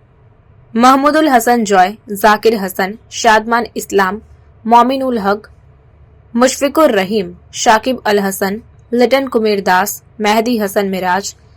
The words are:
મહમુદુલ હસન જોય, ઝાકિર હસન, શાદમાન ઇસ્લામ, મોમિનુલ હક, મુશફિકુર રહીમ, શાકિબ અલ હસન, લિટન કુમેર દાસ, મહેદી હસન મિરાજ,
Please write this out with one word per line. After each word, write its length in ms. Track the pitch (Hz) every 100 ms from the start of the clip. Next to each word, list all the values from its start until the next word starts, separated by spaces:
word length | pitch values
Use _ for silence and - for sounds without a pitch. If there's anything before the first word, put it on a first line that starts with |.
| _ _ _ _ _ _ _
મહમુદુલ 560 | 220 254 269 285 302 311
હસન 320 | 247 240 240
જોય, 280 | 202 190 185 220 -
ઝાકિર 420 | 196 214 208 226 220
હસન, 400 | 190 - 190 226 _
શાદમાન 560 | - 233 220 220 233 233 -
ઇસ્લામ, 400 | - 196 185 214 - - _ _ 220
મોમિનુલ 540 | 233 240 269 262 233
હક, 220 | 196 208 - _ _ _ _ _ - _ _
મુશફિકુર 580 | 233 262 - 277 311 302
રહીમ, 360 | 202 190 220 175 180 _
શાકિબ 460 | - 247 220 254 247 -
અલ 140 | 202
હસન, 360 | 196 190 196 214 - - -
લિટન 360 | 240 240 269 269
કુમેર 340 | 233 214 202
દાસ, 300 | 196 185 202 - _ -
મહેદી 400 | 208 220 233 233
હસન 300 | 202 214 196
મિરાજ, 400 | 190 180 185 - - _